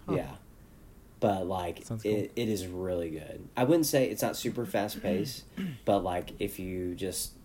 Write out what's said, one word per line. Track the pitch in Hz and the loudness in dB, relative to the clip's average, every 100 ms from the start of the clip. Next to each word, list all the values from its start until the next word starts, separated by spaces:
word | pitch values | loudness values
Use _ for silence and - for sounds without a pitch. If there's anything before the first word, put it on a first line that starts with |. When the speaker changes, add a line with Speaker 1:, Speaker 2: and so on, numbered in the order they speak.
| - | -2
Speaker 1:
Huh. | |
Speaker 2:
Yeah. | - 80 - - - - - - - - - | -2 -2 -10 -18 -20 -20 -20 -20 -20 -20 0
But, | 113 95 90 | 2 2 0
like, | 92 87 82 - | -2 -2 -6 -8
Speaker 1:
Sounds | 113 | -4
cool. | 104 | 0
Speaker 2:
it, | 107 90 - | 0 0 -2
it | 113 | 0
is | 104 90 | -2 -4
really | 90 92 90 82 | -4 -2 -2 -2
good. | 78 76 - - - | -6 -10 -12 -8 2
I | |
wouldn't | 127 170 151 | 6 6 6
say | 143 127 | 4 4
it's | 107 | 2
not | 127 - | 0 0
super | 117 107 117 | -2 -2 0
fast | 107 104 107 | 0 0 -2
paced, | 104 95 110 - - - | 0 0 0 -6 -10 -8
Speaker 1:
<clears throat> | 190 127 - | -6 -2 2
Speaker 2:
but, | 101 | 4
like, | 92 90 87 82 | 4 -2 -4 -4
if | 101 - | -4 -2
you | 92 90 90 | -4 -2 -2
just, | 90 95 90 - - | -2 -4 -4 -6 -8